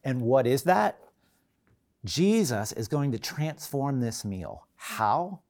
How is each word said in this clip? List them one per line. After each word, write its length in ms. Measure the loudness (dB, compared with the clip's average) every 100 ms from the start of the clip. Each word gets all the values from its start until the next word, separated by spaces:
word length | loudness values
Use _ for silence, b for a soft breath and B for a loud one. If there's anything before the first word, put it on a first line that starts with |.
And 160 | -2 0
what 260 | 4 4 4
is 160 | 2
that? 360 | 4 4 2 -2 -20 _ _ _ _ _ _ _ _ _
Jesus 680 | -6 2 4 4 2 0 -2
is 160 | -6 -2
going 240 | 0 0
to 80 | -2
transform 800 | -6 -4 -4 -6 -6 -4 -2 0
this 240 | -2 -4
meal. 420 | -6 -6 -8 -12 _ _
How? 640 | -12 -2 2 2 -2 -10